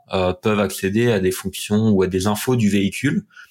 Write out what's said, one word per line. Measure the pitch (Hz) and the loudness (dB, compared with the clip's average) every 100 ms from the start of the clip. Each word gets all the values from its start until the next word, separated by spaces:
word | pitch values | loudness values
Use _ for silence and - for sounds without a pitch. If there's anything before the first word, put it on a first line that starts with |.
| - | -6
euh, | 95 92 | -2 -2
peuvent | 90 110 104 | 0 -2 0
accéder | 98 - 95 107 120 | 0 -2 -2 0 2
à | 98 | 2
des | 92 | 0
fonctions | 92 98 - - 107 110 | -2 -8 -10 -2 0 2
ou | 98 | 2
à | 90 | 2
des | 95 101 | 0 -2
infos | 104 - 127 | -2 0 2
du | 104 | 2
véhicule. | 101 98 - 139 175 - - - | 2 0 -2 -2 -2 -6 -18 -20